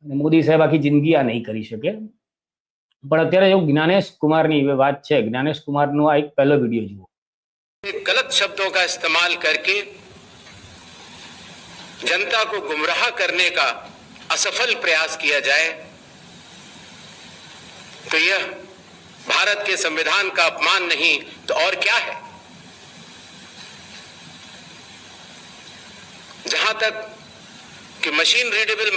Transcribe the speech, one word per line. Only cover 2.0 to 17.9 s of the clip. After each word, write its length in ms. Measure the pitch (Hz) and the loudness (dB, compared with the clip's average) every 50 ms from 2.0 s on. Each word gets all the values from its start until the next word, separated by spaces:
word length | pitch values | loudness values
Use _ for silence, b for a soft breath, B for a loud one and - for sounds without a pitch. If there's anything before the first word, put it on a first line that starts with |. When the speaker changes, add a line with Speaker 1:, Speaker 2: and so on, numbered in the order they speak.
| 220 214 _ _ _ _ _ _ _ _ _ _ _ _ _ _ _ _ _ _ - 139 | -12 -16 _ _ _ _ _ _ _ _ _ _ _ _ _ _ _ _ _ _ -4 0
Speaker 1:
પણ 160 | 156 160 160 | 0 2 2
અત્યારે 240 | 160 170 185 196 190 | 4 4 6 6 6
જો 100 | 190 196 | 6 6
જ્ઞાનેશ 520 | 170 151 139 151 156 160 185 196 - - - _ | 4 4 4 4 4 4 4 2 2 0 -6 _
કુમારની 460 | - 151 156 160 156 156 156 147 139 | 2 2 4 4 4 4 4 2 2
વાત 360 | 139 139 131 135 143 139 139 - | 2 4 4 4 2 2 -2 -2
છે, 200 | - 151 139 110 | 2 2 2 2
જ્ઞાનેશ 380 | 110 113 127 135 151 147 143 | 0 -2 -2 -2 -2 -2 -4
કુમારનો 460 | - - 143 143 147 143 143 147 147 | -6 -4 0 0 0 2 2 2 4
આ 100 | 151 151 | 4 4
એક 180 | 147 147 147 _ | 2 0 0 _
પહેલો 220 | - 139 139 147 | 2 4 4 4
વીડિયો 280 | 139 127 113 117 117 110 | 4 2 0 -2 -2 -4
જુઓ. 220 | 98 101 98 92 _ _ _ _ _ _ _ _ _ _ _ _ _ _ _ - 202 190 | -6 -12 -16 -20 _ _ _ _ _ _ _ _ _ _ _ _ _ _ _ -12 -10 -8
Speaker 2:
गलत 380 | - - 185 190 247 254 - - | -6 -2 0 0 0 0 0 0
शब्दों 380 | 202 202 190 202 - 196 190 | 0 0 0 -2 -2 -4 0
का 120 | 170 185 180 | 0 0 0
इस्तेमाल 540 | 175 185 - - 165 156 165 175 175 170 | 0 -2 -4 -2 0 0 2 2 0 0
करके 460 | - - 156 156 151 - 185 190 208 196 - - - - - - - - - - - - - - - - - - - - - - - - - - - - - - - - - - - - - - - - - - - 135 | 0 0 0 0 0 0 -2 -2 -2 -4 -8 -14 -20 -20 -20 -20 -20 -20 -20 -20 -20 -20 -20 -20 -20 -20 -20 -20 -20 -20 -20 -20 -20 -20 -20 -20 -20 -20 -20 -20 -20 -20 -20 -20 -20 -20 -20 -20 -18 -18 -18 -16 -8 -4
जनता 400 | - 165 185 202 - 240 226 220 | -2 -2 -2 -2 -2 -2 -2 -2
को 160 | 208 214 202 | -2 -4 -6
गुमराह 500 | - 139 156 151 151 160 170 160 220 240 | -6 -6 -4 -2 -2 -2 0 0 -2 -2
करने 400 | - - 190 175 175 175 180 180 | -2 -2 -2 -2 0 0 0 0
का 400 | - 165 143 127 117 - - - - - - - - - - - | 2 0 0 0 -2 -4 -10 -18 -20 -20 -20 -20 -20 -20 -6 -4
असफल 440 | 160 156 - 202 185 - 247 247 220 | -2 0 0 -2 0 -2 -2 -2 -2
प्रयास 420 | - - 180 160 156 160 156 - | -2 0 0 0 2 0 -2 -4
किया 240 | - - 143 147 143 | -4 -2 0 0 0
जाए, 300 | 135 135 139 147 160 160 160 - - - - - - - - - - - - - - - - - - - - - - - - - - - - - - - - - - - - - - - - - - - | 2 2 2 2 2 0 -2 -8 -16 -20 -20 -20 -20 -20 -20 -20 -20 -20 -20 -20 -20 -20 -20 -20 -20 -20 -20 -20 -20 -20 -20 -20 -20 -20 -20 -20 -20 -20 -20 -20 -20 -20 -20 -20 -20 -20 -20 -20 -20 -20